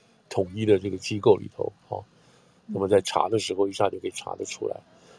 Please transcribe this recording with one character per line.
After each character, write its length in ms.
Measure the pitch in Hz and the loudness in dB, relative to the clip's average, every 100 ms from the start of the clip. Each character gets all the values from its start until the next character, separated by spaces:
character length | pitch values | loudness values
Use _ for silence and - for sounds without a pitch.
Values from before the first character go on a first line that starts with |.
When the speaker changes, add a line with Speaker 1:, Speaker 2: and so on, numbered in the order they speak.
| _ _ - | _ _ -6
Speaker 1:
统 160 | - 90 | -4 -2
一 100 | 101 | 0
的 140 | 107 98 | 4 4
这 100 | 98 | 2
个 80 | 92 | -6
机 220 | - 107 | -6 2
构 180 | 110 98 | 4 4
里 140 | - | 2
头， 160 | - - _ - | -8 -8 _ -12
啊， 100 | 101 104 _ _ _ _ _ | -12 -12 _ _ _ _ _
那 160 | - 147 | -8 -4
么 80 | 95 | 4
在 140 | 101 | 4
查 260 | - - 92 | 4 0 2
的 100 | 110 | 0
时 140 | - | -2
候 160 | 95 98 | 0 0
一 40 | |
下 180 | 98 101 | 0 -2
就 80 | 92 | -2
可 100 | 92 | -10
以 20 | |
查 220 | - - 50 | -10 -12 -10
得 80 | 98 | -10
出 200 | - - | -8 -8
来。 80 | - | -8
Speaker 2:
嗯。 200 | _ _ - | _ _ -20